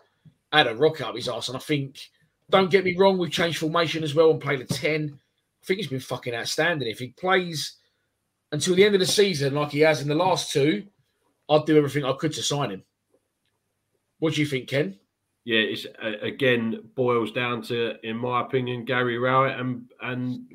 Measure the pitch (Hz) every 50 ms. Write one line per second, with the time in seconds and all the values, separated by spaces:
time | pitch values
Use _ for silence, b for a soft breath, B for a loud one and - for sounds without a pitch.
0 | _ _ _ _ _ - _ _ _ - - 151 147 123 113 113 143 156 156 -
1 | 127 110 104 117 117 123 117 113 113 - 123 127 - - 156 143 139 139 - -
2 | - - _ _ _ _ _ _ _ - - 190 196 180 165 196 185 185 180 175
3 | 190 196 190 185 175 151 - - 180 170 156 - 165 156 160 170 170 151 143 160
4 | 160 156 139 156 160 160 156 143 - 143 143 131 120 - - - - 156 156 156
5 | 151 147 143 - _ _ _ _ _ _ _ _ _ - 190 196 202 135 131 131
6 | - - 135 120 - 127 117 117 107 101 - - 156 170 175 151 127 113 104 -
7 | 127 123 - - - 185 190 190 180 175 165 147 135 - - _ _ _ _ _
8 | _ _ _ _ _ _ _ _ _ - - 151 143 180 180 180 202 214 202 190
9 | 185 - - - 202 202 180 143 139 139 135 147 147 147 143 143 151 160 156 131
10 | 139 147 147 156 175 185 175 156 - - - 147 135 151 175 208 196 - _ _
11 | _ _ _ _ _ _ _ _ _ - 147 151 147 160 156 151 147 139 131 147
12 | 139 127 131 - - 156 147 - 113 - 147 143 143 113 95 95 - _ _ _
13 | _ _ _ _ _ _ _ _ _ _ _ _ _ _ _ _ _ _ _ _
14 | _ _ _ - 151 165 143 147 147 139 139 131 120 - 127 139 156 196 196 _
15 | _ _ _ _ _ _ _ _ - 117 113 110 110 98 107 107 - - - -
16 | - 113 107 104 - 113 107 - 139 127 120 117 113 113 110 110 - - - -
17 | 127 123 120 117 113 104 - 127 123 120 120 117 110 - 123 120 117 113 - -
18 | - 113 113 113 123 123 123 123 120 - - 131 127 123 123 123 113 123 127 123
19 | 127 123 117 117 123 127 127 127 135 131 - 117 127 127 123 120 - - _ -
20 | 107 120 127 123 127 127 123 - - -